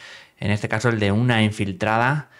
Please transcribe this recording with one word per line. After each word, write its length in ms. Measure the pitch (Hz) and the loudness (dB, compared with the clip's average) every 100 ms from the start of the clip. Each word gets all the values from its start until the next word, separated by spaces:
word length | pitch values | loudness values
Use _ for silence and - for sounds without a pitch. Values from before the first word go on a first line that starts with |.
| - - - - | -20 -20 -20 -8
en 100 | 92 | -2
este 200 | 107 110 | -2 -2
caso 200 | 110 123 | -2 0
el 100 | 113 | 2
de 120 | 104 | 2
una 320 | 101 123 113 | 2 2 4
infiltrada 880 | 107 104 98 95 107 110 123 147 - - | 2 0 -6 -2 0 2 2 -2 -6 -18